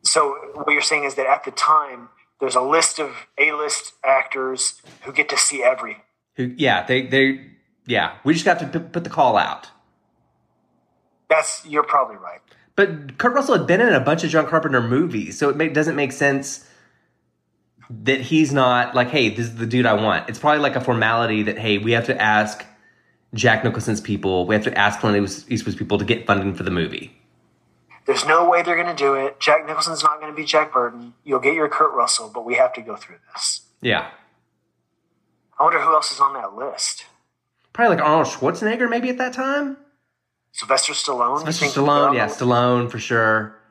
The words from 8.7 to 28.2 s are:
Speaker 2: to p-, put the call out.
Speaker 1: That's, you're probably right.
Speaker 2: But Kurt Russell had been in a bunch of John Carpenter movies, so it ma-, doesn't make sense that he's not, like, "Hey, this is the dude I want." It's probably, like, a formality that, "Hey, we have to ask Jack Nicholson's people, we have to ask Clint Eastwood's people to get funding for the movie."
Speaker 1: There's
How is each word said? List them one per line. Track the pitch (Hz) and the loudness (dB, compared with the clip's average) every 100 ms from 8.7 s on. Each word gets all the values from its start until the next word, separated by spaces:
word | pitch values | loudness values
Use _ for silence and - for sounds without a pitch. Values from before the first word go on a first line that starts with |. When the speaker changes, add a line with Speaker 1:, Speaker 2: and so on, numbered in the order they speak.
Speaker 2:
to | 165 | -8
p-, | - | -6
put | 175 | -8
the | 170 | -6
call | - 131 104 | 2 2 4
out. | - 71 - _ _ _ _ _ _ _ _ _ _ _ _ _ _ _ _ | 0 -6 -14 _ _ _ _ _ _ _ _ _ _ _ _ _ _ _ _
Speaker 1:
That's, | 156 156 - 160 | 0 0 -10 -4
you're | 151 | -2
probably | 147 143 127 101 | 2 0 0 -6
right. | - - _ _ _ - | -18 -18 _ _ _ 0
Speaker 2:
But | 196 160 139 127 | 0 0 -12 -2
Kurt | 247 | 0
Russell | 262 277 208 | 0 2 0
had | 139 | 2
been | 185 | 4
in | 233 | 4
a | 147 | 4
bunch | 120 170 | 2 0
of | 165 | 2
John | 156 151 | 0 2
Carpenter | 160 156 131 | 0 2 0
movies, | 113 127 170 113 98 101 | 2 0 0 -2 -6 -2
so | 143 | -2
it | 143 | 0
ma-, | 160 | 0
doesn't | 147 156 147 | 0 0 -2
make | 135 | -4
sense | - 143 139 135 - _ _ _ _ _ _ _ _ _ _ _ _ - | 0 0 0 -4 -14 _ _ _ _ _ _ _ _ _ _ _ _ -18
that | 110 110 135 | -6 0 0
he's | 127 160 147 | 2 2 4
not, | 139 127 123 120 127 | 4 4 4 2 0
like, | 120 | 0
"Hey, | 151 117 | 2 0
this | 104 117 | 0 -6
is | 113 | -4
the | 113 | -2
dude | 123 120 | 2 4
I | |
want." | 104 110 82 - | 4 2 0 -2
It's | 107 | -2
probably, | 147 151 | 2 2
like, | 139 127 | 2 0
a | |
formality | 127 117 110 117 117 110 | -2 0 2 2 2 0
that, | 107 107 | -2 -2
"Hey, | 110 101 | -2 0
we | 110 | 2
have | 117 113 | 0 0
to | - | 0
ask | 107 107 107 - - _ _ _ _ _ _ | 2 2 0 -6 -18 _ _ _ _ _ _
Jack | 110 120 110 | 0 2 2
Nicholson's | 120 123 117 107 | 0 -4 -4 -4
people, | - 98 95 92 90 | -4 -2 0 0 2
we | 107 | 0
have | |
to | 110 - | 0 0
ask | 104 107 | 0 0
Clint | 110 101 98 - - | 0 2 0 -6 -6
Eastwood's | 110 - 90 | -4 -4 -6
people | 87 101 | -2 -2
to | 104 | 0
get | 113 - | -2 0
funding | 101 98 87 | 0 0 -4
for | |
the | 90 | -4
movie." | 90 78 50 - _ _ _ _ _ _ _ _ - - | -2 -4 -8 -14 _ _ _ _ _ _ _ _ -10 -2
Speaker 1:
There's | - | -2